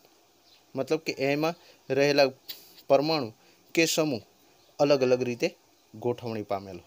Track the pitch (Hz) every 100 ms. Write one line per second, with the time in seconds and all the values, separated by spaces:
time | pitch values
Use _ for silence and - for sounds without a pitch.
0 | _ _ _ _ _ _ _ 131 135 156
1 | - - 135 143 160 170 - - - 131
2 | 143 143 135 131 - - - - - 139
3 | 151 160 117 - _ _ _ - 160 -
4 | 156 117 - _ _ _ _ - 147 143
5 | 127 123 123 120 - - _ _ _ 110
6 | 120 123 120 110 101 98 98 87